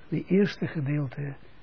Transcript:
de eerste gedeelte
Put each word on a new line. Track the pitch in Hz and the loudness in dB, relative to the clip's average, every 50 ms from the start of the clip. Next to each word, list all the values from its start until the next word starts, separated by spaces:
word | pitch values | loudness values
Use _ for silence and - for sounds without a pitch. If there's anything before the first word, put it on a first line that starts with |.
| - - | -6 -4
de | 165 165 - | -4 -4 0
eerste | - 180 196 202 - - - 180 | 4 4 6 6 4 2 -2 -4
gedeelte | - - 160 135 139 147 147 143 123 - 147 143 143 139 - - - - - | -4 -2 -2 -2 0 0 0 -2 -4 -4 -8 -8 -8 -8 -12 -16 -20 -20 -20